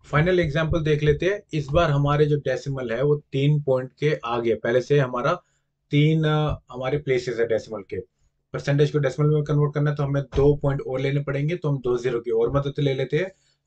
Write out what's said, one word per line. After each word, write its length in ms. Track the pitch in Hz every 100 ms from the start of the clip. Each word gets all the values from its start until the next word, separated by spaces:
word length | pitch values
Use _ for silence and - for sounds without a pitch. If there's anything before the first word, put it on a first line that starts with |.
Final 360 | - 143 170 180
example 420 | 160 151 160 170
देख 220 | 156 147
लेते 220 | 147 147
हैं। 160 | 175 208 _
इस 140 | 156 139
बार 240 | 160 165
हमारे 340 | 143 143 147
जो 100 | 151 147
decimal 540 | 135 127 135 131 120
है 100 | 113
वो 120 | 147 147 _
तीन 300 | 135 143 147
point 300 | 147 131 127 _
के 140 | 147 117
आगे, 280 | 113 120 117
पहले 260 | 107 117 123
से 180 | 120 143
हमारा 340 | 127 123 139 180 _ _ _ _ _
तीन, 320 | 147 151 160
अ, 360 | 156 151 151 135 _
हमारे 260 | 127 127 143
places 420 | 139 127 123 113
है 80 | 113
decimal 340 | 110 113 104 98
के। 100 | 95 - _ _ _ _
Percentage 380 | - - 143 147
को 80 | 151
decimal 300 | 135 143 151
में 140 | 151
convert 300 | 147 147 147
करना 160 | 147 147
है 60 |
तो 80 | 143
हमें 180 | 139 143
दो 280 | 135 - 143
point 260 | 143 143 135
और 180 | - 131
लेने 240 | 139 143
पड़ेंगे, 320 | 143 143 151
तो 140 | 175 147
हम 80 | 135
दो 200 | 123 123
zero 220 | 123 117
की 120 | 120
और 200 | 113 156
मदद 280 | 139 139 139
ले 140 | 143
लेते 240 | 135 127 151
हैं। 140 | 190 - _ _